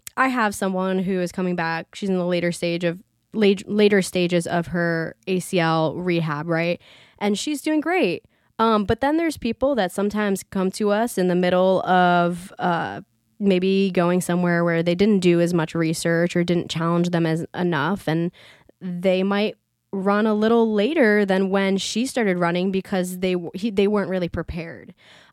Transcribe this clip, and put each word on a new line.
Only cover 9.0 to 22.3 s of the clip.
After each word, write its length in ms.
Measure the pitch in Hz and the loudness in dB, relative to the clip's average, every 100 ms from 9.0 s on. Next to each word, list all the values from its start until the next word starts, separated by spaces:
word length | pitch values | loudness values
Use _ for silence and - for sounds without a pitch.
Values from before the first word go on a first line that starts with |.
| 277 320 | 0 0
there's 220 | 330 - | -2 -4
people 360 | 233 220 262 262 | -6 -2 0 0
that 180 | 180 | 0
sometimes 500 | - 202 208 208 190 | -2 -2 -2 -2 -2
come 260 | - 196 185 | -4 -4 -4
to 200 | - 208 | -2 0
us 260 | 202 240 - | 0 0 0
in 120 | 180 | 0
the 40 | |
middle 480 | 180 180 180 185 185 | 2 2 2 4 2
of, 680 | - 185 180 175 175 175 185 - | 2 4 4 4 2 -2 -10 -6
uh, 400 | 180 170 117 101 196 _ _ - | -2 -2 -4 -8 -14 _ _ -4
maybe 520 | 202 180 190 190 196 | 0 2 2 2 2
going 280 | 180 175 180 | 2 2 2
somewhere 460 | 175 175 175 170 170 | 0 0 2 2 2
where 180 | 165 | 0
they 120 | 170 175 | 0 2
didn't 260 | 208 196 | 2 4
do 180 | 180 170 | 4 4
as 140 | 175 | 4
much 200 | 175 160 | 0 -2
research 640 | 165 165 165 170 170 175 175 | -2 -2 0 0 0 2 0
or 80 | |
didn't 260 | 175 175 - | 0 0 -2
challenge 420 | 160 165 170 175 | -4 0 0 2
them 140 | 170 165 | 0 0
as 200 | 160 165 | -2 -4
enough, 520 | - 180 156 147 202 - | -4 -2 0 -2 -2 -2
and 280 | 160 170 - - - _ _ | -2 -2 -6 -18 -20 _ _
they 420 | 185 175 190 185 | -10 -4 0 0
might 320 | 190 202 214 - _ _ _ | 0 0 -2 -6 _ _ _
run 360 | 196 190 202 220 | -4 0 2 2
a 60 | |
little 400 | 214 220 233 226 | 2 2 4 2
later 520 | 208 208 320 220 208 202 | 2 0 2 4 4 2
than 240 | 190 190 | 2 2
when 280 | 196 196 190 | 0 0 0
she 280 | - 214 262 | -2 -4 -4
started 320 | - 208 | -2 0